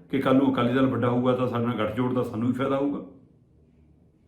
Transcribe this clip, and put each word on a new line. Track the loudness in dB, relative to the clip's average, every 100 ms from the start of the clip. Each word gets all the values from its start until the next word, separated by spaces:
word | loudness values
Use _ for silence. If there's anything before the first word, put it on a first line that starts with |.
| -6
ਕਿ | -2
ਕੱਲ੍ਹ | 2 4
ਨੂੰ | 4
ਅਕਾਲੀ | 2 2
ਦਲ | 2 2
ਵੱਡਾ | 0 0
ਹੋਊਗਾ | 0 0 0
ਤਾਂ | 0
ਸਾਡੇ | -2 -2
ਨਾਲ | -2
ਗੱਠਜੋੜ | -2 -2 -2
ਦਾ | -2
ਸਾਨੂੰ | -2 -2 -2
ਵੀ |
ਫਾਇਦਾ | 0 0 0
ਹੋਊਗਾ? | -2 -4 -8 -18 -20 _ _ _ _ _ _ _ _ _